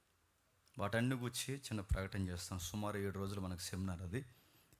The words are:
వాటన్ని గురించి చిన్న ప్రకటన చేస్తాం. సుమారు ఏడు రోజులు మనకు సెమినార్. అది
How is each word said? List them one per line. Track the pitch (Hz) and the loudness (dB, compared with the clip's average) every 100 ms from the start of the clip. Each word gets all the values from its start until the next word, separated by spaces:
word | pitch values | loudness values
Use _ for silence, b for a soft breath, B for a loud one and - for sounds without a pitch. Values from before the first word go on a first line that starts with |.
| _ _ _ _ _ _ - - | _ _ _ _ _ _ -12 0
వాటన్ని | 98 113 123 127 | 2 4 4 2
గురించి | 120 - - 139 | 0 -2 -2 -4
చిన్న | - 107 | -2 -2
ప్రకటన | 95 95 95 101 92 | 2 2 2 0 0
చేస్తాం. | 87 - 92 | 0 -4 -4
సుమారు | 85 107 104 101 | -2 0 0 2
ఏడు | 98 95 | 0 0
రోజులు | 98 101 | -2 0
మనకు | 92 90 | -2 -2
సెమినార్. | - 92 95 85 | -4 0 0 -2
అది | 87 123 - B B B B | -2 -4 -4 B B B B